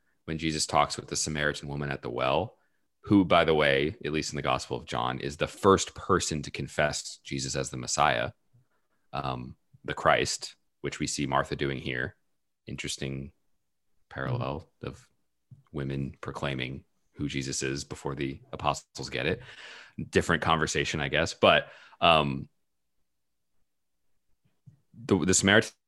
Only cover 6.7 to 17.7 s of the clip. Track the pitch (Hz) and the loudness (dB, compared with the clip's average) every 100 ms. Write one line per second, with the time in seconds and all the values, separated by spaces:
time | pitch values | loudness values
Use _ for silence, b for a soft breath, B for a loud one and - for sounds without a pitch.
6.7 | - 76 69 - - - 69 65 69 67 | 0 0 -2 -8 -14 -10 -8 -4 -4 -4
7.7 | 65 60 - 73 60 62 - _ _ _ | -6 -4 2 2 2 -2 -8 _ _ _
8.7 | _ _ _ _ 67 67 62 62 - _ | _ _ _ _ -6 -6 -6 -10 -16 _
9.7 | _ - - 80 64 71 - - - _ | _ -8 0 4 4 2 -4 -10 -16 _
10.7 | _ 69 - 73 - 67 67 71 71 71 | _ -8 -4 -4 -2 0 0 0 -2 -4
11.7 | 65 - 62 69 - _ _ _ _ - | -4 -6 -6 -6 -10 _ _ _ _ -14
12.7 | 76 - - 69 67 69 - _ _ _ | -10 -10 -8 -6 -8 -10 -16 _ _ _
13.7 | _ _ _ _ - 65 62 64 73 - | _ _ _ _ -8 -4 -4 -4 -8 -12
14.7 | _ - - - _ _ _ _ - _ | _ -14 -14 -20 _ _ _ _ -20 _
15.7 | 76 67 69 67 - - 69 71 65 64 | -8 -6 -4 -6 -8 -12 -6 -6 -4 -6
16.7 | 67 - _ _ - 73 69 67 67 67 | -10 -16 _ _ -10 -6 -4 -6 -4 -4